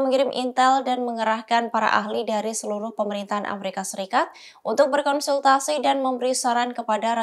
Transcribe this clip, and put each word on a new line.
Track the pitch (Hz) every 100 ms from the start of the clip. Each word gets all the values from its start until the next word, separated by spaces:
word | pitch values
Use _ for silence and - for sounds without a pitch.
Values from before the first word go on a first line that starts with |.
mengirim | 269 262 269
intel | - 254 247 254 269
dan | 254 247 247
mengerahkan | 226 220 220 233 233 233
para | 226 220 208
ahli | 208 226 220
dari | 214 214
seluruh | 226 214 208 220
pemerintahan | 214 208 208 196 208 -
Amerika | 202 190 190 190
Serikat | - 190 254 339 - - - -
untuk | 226 285
berkonsultasi | 285 285 285 294 277 269 269 277 302
dan | 262 277
memberi | 262 254 247 254
saran | 254 240 247 240
kepada | 220 214 226 233